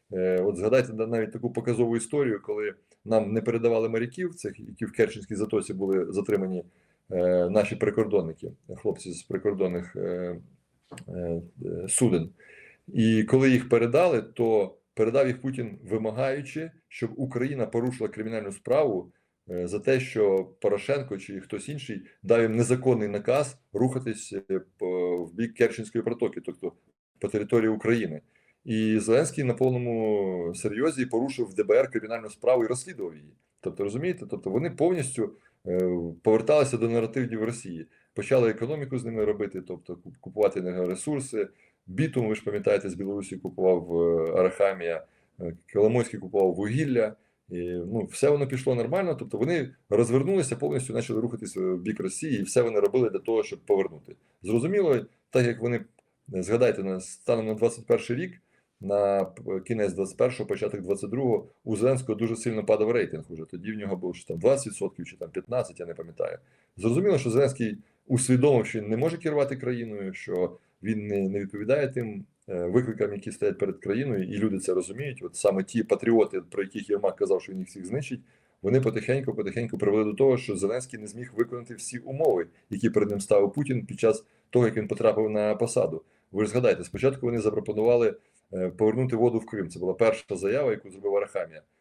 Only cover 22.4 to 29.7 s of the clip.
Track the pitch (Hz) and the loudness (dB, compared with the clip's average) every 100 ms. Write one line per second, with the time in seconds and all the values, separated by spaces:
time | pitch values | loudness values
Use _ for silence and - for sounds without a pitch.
22.4 | 113 113 120 127 131 117 104 101 110 135 | 4 2 2 4 4 2 0 -2 2 2
23.4 | 143 - _ 101 127 127 127 104 - 98 | 0 -8 _ 0 0 0 -6 -8 -8 -10
24.4 | - 95 - _ 90 90 90 87 82 87 | -4 -6 -6 _ -4 -2 0 -2 -4 -4
25.4 | 117 - 117 - 107 117 113 117 107 - | -6 2 2 2 -6 -4 -4 -2 -4 -4
26.4 | - - 90 - _ _ _ _ 104 107 | -12 -8 -10 -10 _ _ _ _ -4 -2
27.4 | 101 117 110 107 107 117 92 76 - _ | 2 2 4 0 0 0 -2 -8 -16 _
28.4 | _ _ - 110 110 110 104 120 160 - | _ _ -4 0 2 2 4 4 2 -2
29.4 | 127 120 131 | -2 2 2